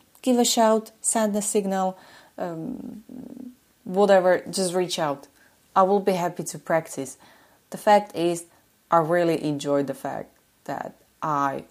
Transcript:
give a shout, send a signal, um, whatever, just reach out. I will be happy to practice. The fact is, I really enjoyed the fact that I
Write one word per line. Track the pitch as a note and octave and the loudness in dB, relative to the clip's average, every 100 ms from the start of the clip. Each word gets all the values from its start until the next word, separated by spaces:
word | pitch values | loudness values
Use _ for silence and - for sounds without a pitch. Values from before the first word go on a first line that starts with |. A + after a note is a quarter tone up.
| _ _ | _ _
give | - A#3+ | 0 2
a | A#3+ | 2
shout, | - A3 A3 A3 _ | 4 4 4 0 _
send | - A#3 A3 G#3 | -4 0 0 0
a | |
signal, | G#3 G#3+ F#3+ F#3+ F#3 F#3 - - - - | -2 -2 0 -2 -2 -4 -16 -20 -20 -10
um, | F3+ E3 D#3+ - - - - - - - - - _ _ | -10 -8 -10 -10 -12 -16 -18 -18 -18 -16 -18 -20 _ _
whatever, | - F#3 G3+ F#3+ F3+ F3 - | -6 2 6 6 6 2 0
just | F3 F3+ | -6 -2
reach | F3+ F3 - | -2 -2 -2
out. | D#3 C#3 - _ _ _ _ - | -4 -4 -10 _ _ _ _ 2
I | |
will | F#3+ G3+ | 2 2
be | G3 | 0
happy | F#3 F3 F3 | -2 -2 -6
to | D#3+ D3+ | -10 -10
practice. | - E3 D#3+ - C3 - - _ _ _ _ | -2 -2 -2 -10 -12 -12 -20 _ _ _ _
The | F#3+ | -4
fact | - G#3 G3+ - | 4 4 4 -2
is, | E3+ E3+ - _ _ _ - | -2 -2 -8 _ _ _ 0
I | E3 | 2
really | D#3+ F3 E3+ E3 | 4 2 2 0
enjoyed | D3+ C#3+ C#3+ C#3+ C#3+ | -2 -4 0 0 0
the | |
fact | C3+ C#3 C3+ - _ _ _ | -6 -8 -10 -12 _ _ _
that | - C#3+ - - _ - | -10 -8 -10 -14 _ -10
I | D#3+ D3 C#3 C3+ - | -4 0 -2 -4 -12